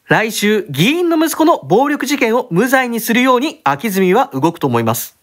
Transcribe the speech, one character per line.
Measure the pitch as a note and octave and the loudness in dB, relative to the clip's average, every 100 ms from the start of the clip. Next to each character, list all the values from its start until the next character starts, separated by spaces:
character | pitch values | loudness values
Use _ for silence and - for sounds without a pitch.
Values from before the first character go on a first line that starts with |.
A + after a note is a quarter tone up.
| - | -2
来 | D#3+ A3 | -2 0
週、 | G#3+ G#3 G#3+ D#3+ | -2 0 0 -2
議 | C3+ G3+ | -2 0
員 | E4+ F4 | 0 0
の | D#4+ | 0
息 | D#4+ - | 0 2
子 | D#4+ | 2
の | D#4 | 2
暴 | C3+ G3+ C4+ | 0 0 2
力 | D4 C4+ | -2 -4
事 | C#4+ | -2
件 | A#3 A#3+ | 0 0
を | B3 | 0
無 | E3+ B3 | 0 2
罪 | C4+ B3 | 0 0
に | A#3 | -6
す | A3+ | -2
る | A#3 | 0
よ | C4 B3 | 2 2
う | |
に | D4+ - | 0 -4
秋 | C#3 C#3 A3+ | -4 -4 -2
住 | F#3+ F#3 | 0 2
は | G3+ C4 | 2 0
動 | C3+ D#3+ | 0 -2
く | E3 | 0
と | C#3 | -2
思 | A#2 | 0
い | |
ま | A#2 - | 0 -4
す。 | - _ | -8 _